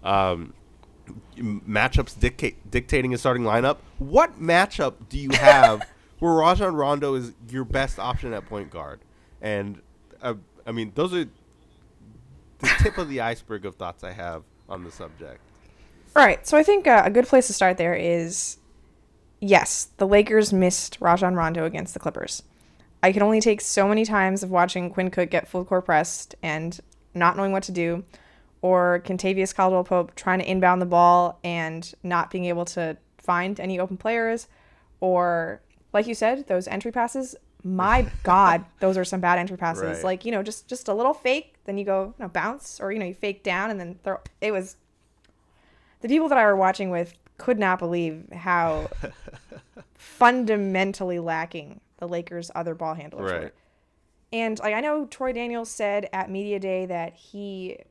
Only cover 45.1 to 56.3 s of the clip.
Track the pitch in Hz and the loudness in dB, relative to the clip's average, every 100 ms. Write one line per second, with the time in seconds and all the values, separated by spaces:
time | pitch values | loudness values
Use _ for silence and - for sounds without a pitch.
45.1 | _ _ _ _ _ _ _ _ _ 226 | _ _ _ _ _ _ _ _ _ 0
46.1 | 294 320 277 214 196 190 190 190 180 170 | 2 4 4 4 4 2 0 -4 -4 -6
47.1 | _ _ _ - 233 202 185 170 175 165 | _ _ _ -4 0 0 0 -2 -4 -4
48.1 | 156 - 175 180 175 165 156 156 - 135 | -6 -14 -12 -2 0 0 -2 -6 -8 -12
49.1 | - - - _ - _ - - _ - | -14 -20 -20 _ -20 _ -20 -20 _ -20
50.1 | - 240 254 226 214 196 185 190 - 185 | 4 4 4 0 -2 0 -2 -2 -4 -6
51.1 | 175 170 160 165 170 147 - _ _ 175 | -6 -4 -6 -6 -10 -16 -20 _ _ -10
52.1 | 175 170 175 170 - 170 165 160 160 151 | -8 -8 -12 -12 -10 -8 -8 -8 -8 -12
53.1 | - 95 87 80 _ _ _ _ _ _ | -10 -6 -6 -8 _ _ _ _ _ _
54.1 | _ _ 226 226 220 214 214 294 302 285 | _ _ -6 -6 -4 -4 -4 -4 -4 -6
55.1 | - 262 240 240 240 226 - 208 202 202 | -8 -6 -6 -8 -8 -10 -6 -4 -4 -4
56.1 | 190 190 | -8 -8